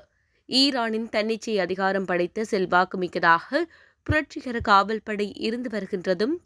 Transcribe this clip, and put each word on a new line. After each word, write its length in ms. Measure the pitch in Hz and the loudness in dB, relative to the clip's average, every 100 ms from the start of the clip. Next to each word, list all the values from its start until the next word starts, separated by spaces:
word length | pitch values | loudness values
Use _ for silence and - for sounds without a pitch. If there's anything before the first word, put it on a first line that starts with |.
| - _ _ _ - | 0 _ _ _ -2
ஈரானின் 640 | 254 277 262 226 220 226 | 2 2 2 -2 -2 -2
தன்னிச்சை 480 | 220 214 220 - 208 | -2 -2 -4 -2 -2
அதிகாரம் 480 | 175 185 190 196 190 | 0 0 0 0 0
படைத்த 380 | 175 175 214 | 0 0 -2
செல்வாக்கு 540 | 220 196 175 180 185 190 | -2 0 2 2 2 -2
மிக்கதாக 680 | 175 185 175 165 - 285 339 _ _ _ | -4 0 4 4 2 -4 -4 _ _ _
புரட்சிகர 560 | - 302 294 311 262 233 | -2 -2 -2 -10 -8 -4
காவல் 420 | 226 196 196 220 | 4 4 4 -2
படை 300 | - 208 208 | -4 -4 -4
இருந்து 360 | - 220 240 240 | -4 -4 -4 -4
வருகின்றதும் 640 | 208 196 190 185 180 226 349 | -6 -4 -4 0 0 0 -2